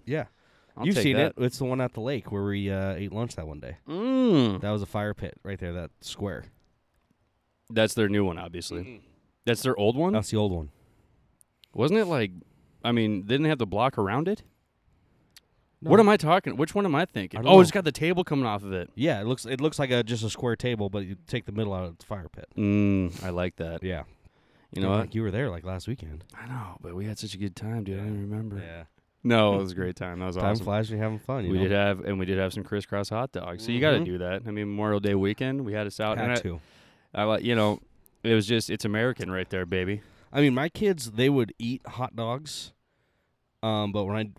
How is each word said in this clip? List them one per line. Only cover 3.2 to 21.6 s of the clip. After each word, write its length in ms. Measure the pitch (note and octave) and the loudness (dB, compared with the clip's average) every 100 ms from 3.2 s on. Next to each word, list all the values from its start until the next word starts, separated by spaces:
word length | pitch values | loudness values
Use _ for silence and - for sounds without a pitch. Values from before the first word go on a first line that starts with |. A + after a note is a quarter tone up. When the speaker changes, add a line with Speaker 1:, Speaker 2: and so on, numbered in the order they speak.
| A#2+ - | -6 -6
Speaker 1:
that 120 | D#2 | -12
one 120 | D2 | -12
day. 180 | B1 D#2 - | -12 -14 -10
Speaker 2:
Mm. 760 | E3 A#3+ C4 B3+ E3+ A#2+ F#2+ | -6 -2 2 4 6 4 2
Speaker 1:
That 100 | G2 | -2
was 100 | G#2 | -2
a 40 | G2 | -2
fire 280 | G#2+ G#2 | -4 -4
pit 220 | G#2 F2+ - | -6 -10 -12
right 160 | - G2 | -12 -10
there, 140 | F2+ | -8
that 180 | F2 E2 - | -8 -10 -14
square. 440 | - - G2+ D2 - _ _ _ _ _ _ _ _ _ _ _ _ | -14 -8 -8 -8 -12 _ _ _ _ _ _ _ _ _ _ _ _
Speaker 2:
That's 240 | A2 A2 | 2 2
their 160 | - G#2+ | 4 2
new 160 | G#2 G2 | 2 0
one, 120 | E2+ | -2
obviously. 440 | E2+ F2 E2+ F2 | -8 -10 -8 -8
Speaker 1:
Mm-mm. 160 | F#2 A2+ - _ _ _ - | -10 -14 -20 _ _ _ -2
Speaker 2:
That's 160 | A2+ | 0
their 160 | C3 A#2+ | 0 2
old 180 | G#2 B2 | 2 4
one? 180 | E3+ | 0
Speaker 1:
That's 160 | C#3+ G#2 | 0 0
the 60 | A2 | 0
old 140 | G#2 | 0
one. 180 | F2 D2+ - _ _ _ _ _ _ _ _ _ | 0 -6 -12 _ _ _ _ _ _ _ _ _
Speaker 2:
Wasn't 260 | - B2+ G#3 | -2 2 4
it, 60 | G3 | 2
like, 260 | D#3 G#2+ F2+ - _ _ _ | 2 0 -4 -18 _ _ _
I 80 | A#2 | 0
mean, 320 | A#2+ A2 G#2+ G2+ | 2 2 0 0
didn't 180 | C3 | 0
they 60 | D#3 | 2
have 80 | D3+ | 0
the 80 | A2 | -2
block 300 | G2 B2+ - | 0 0 0
around 300 | G2 A#2 E3 | 0 0 -2
it? 160 | G#3+ - _ _ _ _ _ _ _ _ - _ _ _ _ | -4 -8 _ _ _ _ _ _ _ _ -20 _ _ _ _
Speaker 1:
No. 100 | D3+ | 6
Speaker 2:
What 80 | G3 | 8
am 100 | G#3 | 10
I 80 | G#3 | 6
talking, 400 | D3+ F3+ - G2+ | 6 4 2 -2
which 180 | D3+ G3+ | 0 0
one 100 | G3+ | 2
am 80 | C#3+ | 0
I 100 | F3+ | 0
thinking? 340 | A#2 F#2 A#2 | -4 -6 -2
Speaker 1:
I 40 | |
don't 80 | B2 | 10
Speaker 2:
Oh, 40 | F#3+ | 12
Speaker 1:
know. 60 | |
Speaker 2:
it's 100 | F3 | 12
got 140 | G3 E3 | 6 -2
the 60 | |
table 320 | B2+ D#3+ F3+ | 0 0 0
coming 220 | F3+ C#3+ B2 | 0 0 0
off 180 | G#2 | -2
of 100 | G2+ | -4
it. 160 | F#2+ F2 - | -6 -6 -2
Speaker 1:
Yeah, 260 | D3 A#2+ | -2 0
it 40 | G#2+ | -2
looks, 180 | B2+ A2 | -4 -4
it 160 | B2+ | -2
looks 180 | D3+ D3+ | -2 0
like 120 | C3+ | 0
a, 120 | B2 | 0
just 200 | A2 A#2+ | 0 -2
a 60 | G#2+ | -4
square 260 | - B2 A2+ | -4 -2 -2
table, 320 | B2 A#2 G2+ | -2 -2 -2
but 160 | G#2 F#2+ | -4 -6
you 100 | F#2+ - | -10 -8
take 180 | B2 - | -8 -6
the 60 | |
middle 200 | G#2 | -4